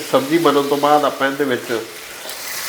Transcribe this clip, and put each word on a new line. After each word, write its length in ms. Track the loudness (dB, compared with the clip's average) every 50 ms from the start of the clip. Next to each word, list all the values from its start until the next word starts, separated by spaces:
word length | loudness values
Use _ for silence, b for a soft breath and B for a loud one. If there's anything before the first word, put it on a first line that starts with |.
| -2 0
ਸਬਜ਼ੀ 280 | 0 0 2 2 2 2
ਬਣਨ 300 | 4 4 4 4 2 2
ਤੋਂ 80 | 0
ਬਾਅਦ 280 | 2 4 4 4 4 4
ਆਪਾਂ 240 | 2 0 0 0 0
ਇਹਦੇ 160 | 0 0 0
ਵਿੱਚ 280 | 0 0 -2 -2 -2 -4 -4 -4 -6 -12 -14 -16 -14 -14 -14 -12 -12 -12 -10 -10 -10 -8 -8 -8